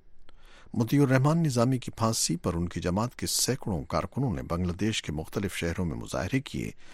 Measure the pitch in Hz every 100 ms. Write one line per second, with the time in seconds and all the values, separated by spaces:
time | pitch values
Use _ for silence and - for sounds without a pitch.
0 | - - - - - - - - 113 143
1 | 135 131 143 170 156 120 120 127 - -
2 | 113 117 - - 95 85 87 87 90 92
3 | 120 - 90 - - 127 - 85 65 82
4 | - 131 135 71 69 85 90 85 107 110
5 | - 71 - - - - 85 85 85 60
6 | 55 64 90 131 - 67 55 - -